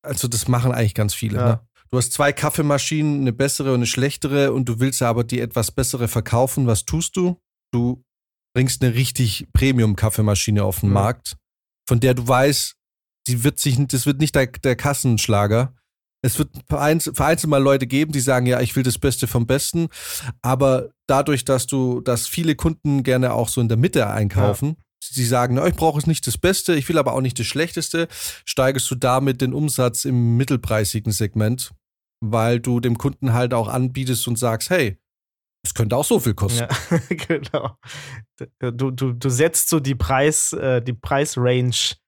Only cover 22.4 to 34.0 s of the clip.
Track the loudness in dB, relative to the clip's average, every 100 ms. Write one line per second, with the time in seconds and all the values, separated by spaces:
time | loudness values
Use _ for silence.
22.4 | -2 0 -2 -2 0 0 2 2 2 0
23.4 | -2 0 0 2 2 2 0 0 0 2
24.4 | 2 0 -4 -6 _ _ -10 -4 0 2
25.4 | 2 2 0 2 0 2 0 -2 -2 0
26.4 | 0 0 0 0 2 0 2 0 -2 -2
27.4 | -4 -2 -4 -4 -4 -4 -4 -8 -12 -12
28.4 | -8 0 2 2 -4 0 2 2 2 0
29.4 | -2 0 -2 2 0 0 -2 2 4 2
30.4 | 2 0 0 0 0 -2 -4 -2 -2 0
31.4 | 0 -2 -8 -14 _ _ _ _ -4 0
32.4 | 2 0 0 0 0 0 -2 -2 0 0
33.4 | 0 0 -2 -2 -2 -4